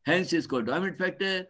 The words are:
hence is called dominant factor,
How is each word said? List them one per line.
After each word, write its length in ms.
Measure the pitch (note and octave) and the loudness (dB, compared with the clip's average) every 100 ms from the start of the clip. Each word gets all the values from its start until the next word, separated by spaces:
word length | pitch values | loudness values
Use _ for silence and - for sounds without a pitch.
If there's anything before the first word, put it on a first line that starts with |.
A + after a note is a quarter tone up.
hence 300 | - F3 F#3 | 0 2 4
is 140 | E3+ - | 0 0
called 180 | B2+ A2+ | -2 0
dominant 320 | D3+ F#3+ D#3+ | -2 -2 -2
factor, 480 | F3+ F3+ G3 F#3 F#3 | -4 -2 -2 -2 -6